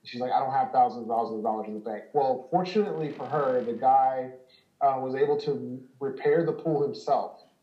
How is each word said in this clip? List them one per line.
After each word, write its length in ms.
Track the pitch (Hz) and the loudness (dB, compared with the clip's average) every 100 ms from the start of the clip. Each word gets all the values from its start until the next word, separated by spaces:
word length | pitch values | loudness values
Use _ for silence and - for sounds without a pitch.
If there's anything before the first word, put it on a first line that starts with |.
And 60 | - | -12
she's 120 | 123 | -8
like, 120 | 127 | -2
I 80 | 127 | 0
don't 120 | 135 | 0
have 180 | 135 131 | 0 0
thousands 320 | 131 123 - | 4 2 2
and 60 | 110 | -4
thousands 280 | 233 110 110 | -2 -2 -2
of 60 | |
dollars 220 | 113 110 104 | -2 -4 -6
in 60 | |
the 60 | 107 | -8
bank. 240 | 113 107 - | -8 -10 -2
Well, 300 | 147 156 - - | 0 0 -2 0
fortunately 600 | 175 185 220 202 160 151 | 0 2 0 0 -2 -6
for 160 | - 131 | -6 -4
her, 360 | 151 135 127 | 0 2 0
the 120 | 113 | -2
guy, 560 | 113 131 131 131 131 131 127 - _ _ _ | 0 4 6 4 2 -6 -10 -20 _ _ _
uh, 160 | 139 131 | 0 2
was 160 | 131 | -2
able 220 | 135 143 147 | 0 2 2
to 440 | 151 127 123 127 - _ | 0 -4 -4 -12 -14 _
repair 440 | 139 - 147 156 | -8 -2 2 4
the 80 | 156 | 2
pool 300 | 143 165 147 | -2 -2 0
himself. 500 | 143 - - 131 95 - _ _ | 0 -4 0 0 0 -10 _ _